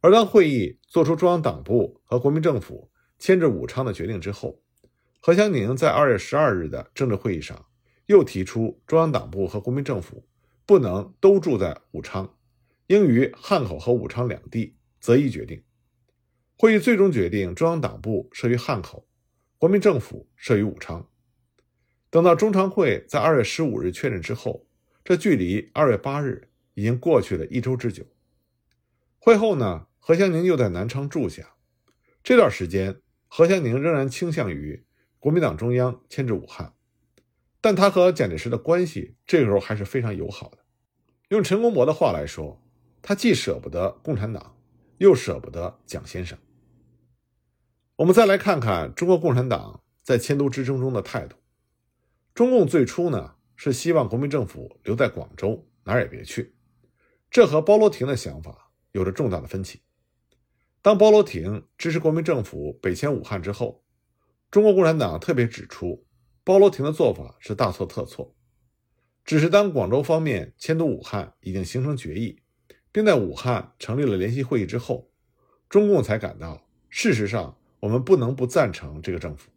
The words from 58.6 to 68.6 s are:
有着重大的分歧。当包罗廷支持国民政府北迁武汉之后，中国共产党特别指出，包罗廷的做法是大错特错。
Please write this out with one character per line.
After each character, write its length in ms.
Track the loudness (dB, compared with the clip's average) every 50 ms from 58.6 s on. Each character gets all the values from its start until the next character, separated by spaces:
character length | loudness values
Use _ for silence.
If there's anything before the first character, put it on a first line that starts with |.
| _ _ _ _ _ _
有 140 | _ -4 -2
着 80 | -2 -2
重 180 | -2 -4 -2
大 100 | -2 -6
的 60 | -8
分 160 | -8 -10 -10 -10
歧。 180 | -10 -14 -20 _ _ _ _ _ _ _ _ _ _ _ _ _ _ _ _ _ _ _ _ _
当 160 | 4 6 8
包 140 | 8 8 8
罗 100 | 6 4
廷 420 | 2 -2 -8 -8 -6 -8 -8 -12 _ _ _
支 140 | -6 -4 -4
持 80 | 0
国 100 | 0 0
民 120 | 0 0 -2
政 200 | -2 -2 -2 -4
府 300 | -8 -10 -10 -10 -10 -12 _ -6
北 100 | -6 -4
迁 200 | -4 -4 -4 -4
武 80 | -4 -6
汉 180 | -8 -10 -8
之 120 | -8 -8 -8
后， 320 | -6 -8 -8 -8 _ _ _ _ _ _ _ _ _ _ _ _ _ _ _
中 140 | 2 4 4
国 100 | 6 6
共 80 | 6 4
产 160 | 4 2 2
党 220 | -2 -4 -4 -6
特 120 | -4 -2 0
别 140 | 0 0
指 180 | -2 -4 -12 -20 -20
出， 360 | -16 -10 -10 -10 -10 -10 _ _ _ _ _ _ _ _ _
包 160 | 2 6 6
罗 100 | 6 6
廷 160 | 4 0 -4
的 80 | -4 0
做 220 | 0 0 0 0
法 220 | -2 -12 -20 -20 _
是 160 | -12 -12 -4
大 160 | -4 -4 -4
错 160 | -2 -6 -8
特 180 | -8 -8 -10 -10
错。 320 | -10 -12 -16 -16 -16 _ _ _ _ _ _